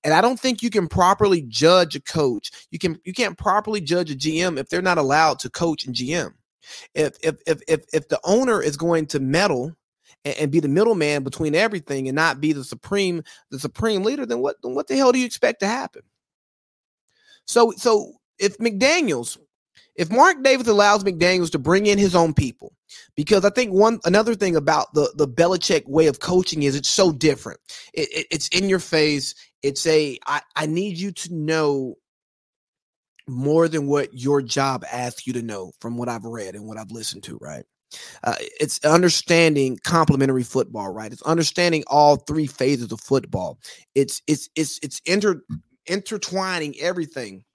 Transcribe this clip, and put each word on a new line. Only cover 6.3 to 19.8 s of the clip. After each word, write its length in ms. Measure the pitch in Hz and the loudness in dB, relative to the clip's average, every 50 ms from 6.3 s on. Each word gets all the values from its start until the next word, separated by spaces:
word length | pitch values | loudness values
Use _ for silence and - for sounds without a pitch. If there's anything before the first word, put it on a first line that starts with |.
| _ _ _ _ _ _ _ - - - - _ _ | _ _ _ _ _ _ _ -20 -20 -20 -20 _ _
If, 220 | 151 156 143 - - - | -2 -2 -2 -2 -2 -4
if, 140 | 160 143 - _ | -4 -4 -2 _
if, 140 | 165 156 - - - | -2 -2 -2 0 -2
if, 160 | 160 151 - _ - | -2 -2 -2 _ -4
if 160 | 156 143 - | -4 -2 -2
the 100 | 160 - - | -4 -4 0
owner 360 | 165 202 240 262 254 220 185 | 2 2 2 4 2 0 0
is 140 | - 151 143 | 0 -2 -4
going 300 | 147 165 170 170 160 156 | -2 -2 0 0 0 0
to 140 | 143 - 143 | -2 -4 -4
meddle 520 | 135 131 143 170 202 202 147 123 123 160 165 _ _ _ _ _ _ _ _ _ _ | -2 0 2 2 2 2 0 -2 -4 -6 -10 _ _ _ _ _ _ _ _ _ _
and, 100 | 143 - | -8 -4
and 160 | - 151 139 | -2 -2 0
be 80 | 135 165 | 0 0
the 80 | 151 | 2
middleman 560 | 139 139 180 214 233 220 175 151 147 147 147 135 | 2 2 2 4 4 2 2 2 0 0 -2 -4
between 320 | 139 - - 165 151 147 | -6 -6 -4 -4 0 2
everything 540 | 170 214 226 208 180 - - 143 135 135 131 | 2 0 0 -2 -6 -6 -6 -6 -4 -4 -2
and 60 | 131 | 0
not 240 | 151 160 165 135 135 | 2 2 0 0 0
be 100 | 143 156 | -2 -2
the 140 | 151 143 127 | -2 -2 -6
supreme, 580 | - - - - - 196 202 196 185 175 165 151 - - - _ _ | -12 -14 -16 -8 -4 -2 -2 0 -2 -2 -6 -8 -12 -20 -20 _ _
the 80 | 139 131 | -12 -10
supreme 440 | 135 139 _ - 208 226 214 190 196 | -10 -10 _ -4 -2 -2 0 0 -2
leader, 220 | 220 277 294 254 | -2 -2 -4 -4
then 140 | 220 233 240 | -6 -4 -2
what, 180 | 262 - - _ | -2 -4 -6 _
then 140 | - 247 254 | -10 -6 -6
what 120 | 269 - | -6 -4
the 100 | - 262 | -2 0
hell 160 | 269 269 247 247 | 4 4 4 4
do 60 | 254 | 4
you 60 | 254 | 0
expect 360 | 233 - - - - 233 _ | -2 -2 0 0 0 0 _
to 60 | 196 | -2
happen? 340 | 202 226 262 - - _ - _ _ _ _ _ _ _ _ _ _ _ _ _ _ _ _ _ _ _ _ _ _ _ _ _ _ _ _ _ | -2 -2 -4 -6 -10 _ -20 _ _ _ _ _ _ _ _ _ _ _ _ _ _ _ _ _ _ _ _ _ _ _ _ _ _ _ _ _
So, 260 | - - 240 233 233 190 | 0 4 4 4 4 2
so 380 | - - 240 220 208 214 - - _ _ _ _ _ | -2 0 2 2 2 0 -4 -18 _ _ _ _ _
if 160 | 196 202 190 | -2 -2 -2
McDaniels, 800 | - 226 233 208 190 247 277 320 359 311 214 151 120 120 - - _ _ _ _ _ _ _ _ _ | 0 -2 -2 0 2 2 2 4 2 2 0 -2 -2 -4 -8 -12 _ _ _ _ _ _ _ _ _